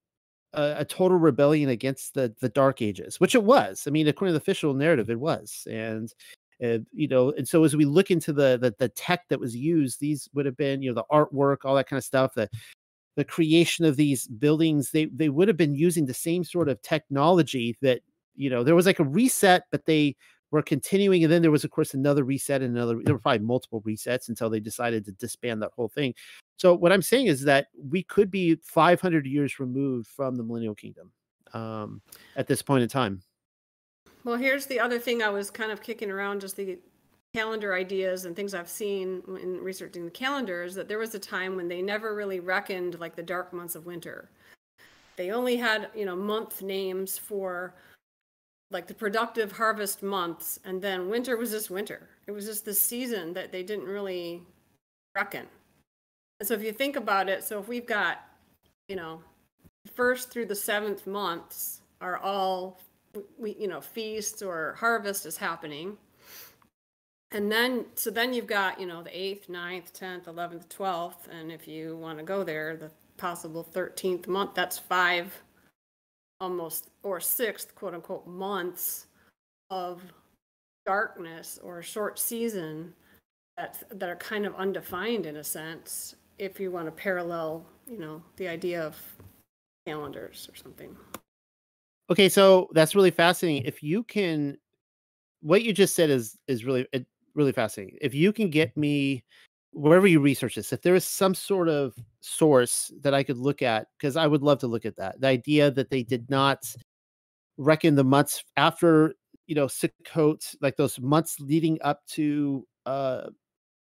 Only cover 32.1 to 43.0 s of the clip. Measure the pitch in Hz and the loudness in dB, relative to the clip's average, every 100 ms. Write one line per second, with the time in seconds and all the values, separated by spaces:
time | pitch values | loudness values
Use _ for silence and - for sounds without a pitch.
32.1 | - - - 131 135 - 135 117 135 113 | -20 -14 -6 0 0 2 2 2 0 -2
33.1 | 95 _ _ _ _ _ _ _ _ _ | -4 _ _ _ _ _ _ _ _ _
34.1 | _ 247 233 269 277 277 247 240 240 240 | _ -6 -2 0 0 -2 -2 0 0 -2
35.1 | 233 214 202 202 - 220 208 - 220 214 | -2 0 -2 -6 -8 -8 -8 -10 -8 -8
36.1 | 190 202 202 196 196 196 180 _ _ _ | -6 -6 -6 -10 -10 -10 -10 _ _ _
37.1 | _ _ 226 220 220 208 185 185 190 185 | _ _ -6 -4 -4 -4 -4 -2 -2 -2
38.1 | 185 180 170 202 185 175 - 208 196 185 | -4 -8 -8 -8 -8 -10 -8 -6 -4 -6
39.1 | 185 185 190 180 185 185 185 170 180 170 | -8 -10 -12 -10 -8 -10 -12 -12 -12 -14
40.1 | - 262 277 214 175 175 190 175 214 226 | -8 -6 -4 -6 -8 -8 -10 -8 -8 -8
41.1 | 214 - 190 185 185 175 175 196 214 220 | -10 -10 -8 -6 -6 -6 -6 -6 -6 -6
42.1 | 208 202 190 175 190 196 185 180 165 | -8 -6 -8 -4 -4 -4 -6 -6 -8